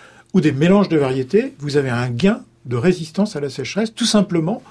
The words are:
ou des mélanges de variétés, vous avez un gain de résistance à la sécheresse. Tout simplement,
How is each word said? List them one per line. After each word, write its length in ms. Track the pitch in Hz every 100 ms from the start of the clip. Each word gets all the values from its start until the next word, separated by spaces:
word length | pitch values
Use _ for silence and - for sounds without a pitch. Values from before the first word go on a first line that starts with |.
| - - _
ou 60 | 190
des 140 | 151
mélanges 340 | 131 170 202 180
de 80 | 160
variétés, 580 | 135 135 127 202 269 -
vous 160 | 147 143
avez 140 | 135
un 200 | 120 123
gain 340 | 120 190 233 - _ 123
de 120 | 123
résistance 580 | 170 180 160 - 214 147
à 60 |
la 80 | 143
sécheresse. 440 | 131 127 190 226
Tout 120 | - 233
simplement, 580 | 208 190 170 160 240 -